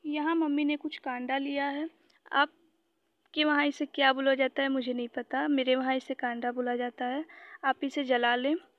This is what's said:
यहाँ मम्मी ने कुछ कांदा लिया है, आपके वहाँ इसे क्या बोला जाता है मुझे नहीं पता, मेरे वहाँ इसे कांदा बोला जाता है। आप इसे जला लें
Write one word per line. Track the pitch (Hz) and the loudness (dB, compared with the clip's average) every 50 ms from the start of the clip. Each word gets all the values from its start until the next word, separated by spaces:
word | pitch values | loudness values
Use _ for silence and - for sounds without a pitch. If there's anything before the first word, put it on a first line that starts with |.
| - | -6
यहाँ | 302 294 302 294 320 339 | -4 -4 -2 0 0 2
मम्मी | 330 320 294 285 294 302 | 2 2 2 2 2 2
ने | 285 294 | 0 0
कुछ | 294 - 302 - - | -2 -4 -8 -8 -6
कांदा | - 277 247 247 247 247 262 277 | -8 -8 -6 -6 -4 -4 -2 -2
लिया | 277 285 285 285 285 285 | -2 -2 -2 -2 -2 -2
है, | 277 294 311 330 _ _ _ _ _ _ _ - | -2 -4 -6 -8 _ _ _ _ _ _ _ 0
आपके | - 262 294 311 _ _ _ _ _ _ _ _ _ _ _ _ _ _ _ _ - 302 302 | 2 2 2 2 _ _ _ _ _ _ _ _ _ _ _ _ _ _ _ _ -2 0 2
वहाँ | 302 294 285 294 | 4 4 4 2
इसे | 294 285 - 302 | 2 0 -2 -6
क्या | 269 - - 277 269 | -6 -2 2 4 4
बोला | 269 269 269 269 269 | 4 4 2 2 2
जाता | 262 269 262 _ - | 2 2 0 _ -2
है | 269 269 | 0 0
मुझे | 269 262 240 247 | 0 -2 -2 -2
नहीं | 247 247 240 233 | -4 -4 -6 -6
पता, | - 254 240 _ - 269 294 302 | -8 -10 -8 _ -4 -2 0 2
मेरे | 294 269 254 254 254 | 2 2 4 2 2
वहाँ | 262 262 262 262 | 2 2 0 0
इसे | 262 - - 262 | -2 -2 -4 -6
कांदा | - - 240 233 233 240 247 | -4 -4 -4 -4 -4 -4 -4
बोला | 247 254 247 247 247 | -4 -2 -2 -2 -2
जाता | 240 247 247 240 - 247 | -2 -4 -6 -6 -6 -6
है। | 247 254 285 320 - - - - - - - - | -4 -4 -6 -6 -8 -14 -20 -20 -20 -16 -4 -2
आप | 269 262 - - | -2 0 0 -2
इसे | 269 - 294 277 | -2 -2 -2 0
जला | 247 254 240 240 240 240 | 2 2 4 4 2 2
लें | 247 247 277 311 359 - _ _ | 2 0 0 -2 -2 -6 _ _